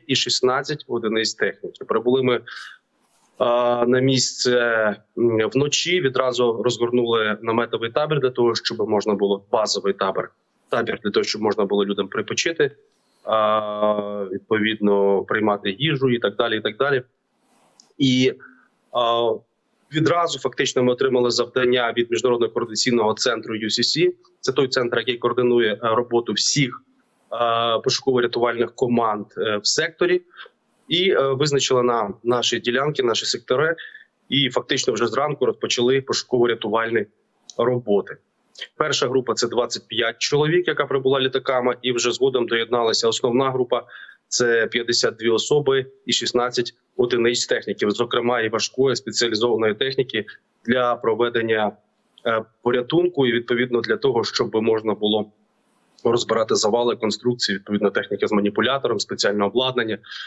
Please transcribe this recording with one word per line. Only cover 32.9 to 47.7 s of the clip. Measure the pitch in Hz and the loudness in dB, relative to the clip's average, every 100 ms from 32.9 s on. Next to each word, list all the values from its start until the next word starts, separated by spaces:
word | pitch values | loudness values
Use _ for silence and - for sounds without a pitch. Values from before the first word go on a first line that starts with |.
| 147 | 0
наші | 123 107 - | 0 0 -2
сектори | - - 127 160 165 - - - _ - | -6 -2 0 0 -2 -10 -20 -20 _ -2
і | 139 131 | 0 2
фактично | 120 - 135 - | 0 -2 -2 0
вже | 110 117 | 0 0
зранку | 113 147 139 120 | 0 -2 0 0
розпочали | - 104 - 120 135 | 0 -4 0 2 2
пошуково-рятувальні | 135 110 - 123 120 113 110 110 113 113 104 _ _ _ - - | 0 -6 -2 2 2 0 0 0 0 -2 -4 _ _ _ -12 -2
роботи. | 117 123 117 101 92 78 _ _ _ - - - | 0 0 0 0 0 -12 _ _ _ -18 -14 -4
Перша | 151 135 131 | -2 0 0
група — | 131 120 110 | 0 -2 -2
це | 120 | -2
двадцять | 113 117 - - | -2 -4 -6 -8
п'ять | 110 117 117 | -2 -2 -2
чоловік, | - 147 151 175 175 | -2 0 2 0 0
яка | 151 135 | -2 -2
прибула | 135 131 135 | 0 0 0
літаками, | 131 131 131 127 123 120 | 0 -2 -2 0 0 -2
і | 123 | -2
вже | 120 120 | -2 -2
згодом | - 135 127 113 | 0 0 0 0
доєдналася | 113 110 120 113 104 113 | -2 0 0 2 2 0
основна | 110 127 123 135 | 0 0 2 0
група. | 131 120 120 - - - - - | 0 0 -2 -4 -20 -20 -20 -6
Це | - 120 117 113 | 0 2 2 0
п'ятдесят | 120 120 120 117 113 | -2 -2 0 0 0
дві | 113 | 0
особи | 110 - 147 135 135 131 _ - | 0 2 0 2 0 -2 _ -4
і | |
шістнадцять | - 117 123 123 123 120 - _ - | -4 0 -2 -2 -2 -6 -8 _ -2
одиниць | 120 120 117 120 - | 0 2 0 0 -2
техніки, | 117 - | -2 -2